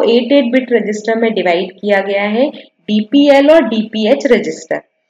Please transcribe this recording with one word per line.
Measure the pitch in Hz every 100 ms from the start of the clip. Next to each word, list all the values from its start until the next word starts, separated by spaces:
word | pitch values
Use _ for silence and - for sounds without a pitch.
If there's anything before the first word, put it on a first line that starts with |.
| 214
एट | 240 233
एट | 285 233
बिट | 254 254
रजिस्टर | 233 196 214 - 226
में | 226
डिवाइड | 214 180 170 190
किया | - 208 196
गया | 196 202 208
है, | 220 294
डीपीएल | - - _ - 214 214 285 285 277 285
और | 330 233
डीपीएच | 220 208 220 214 277 262
रजिस्टर। | 214 156 156 - 151 - _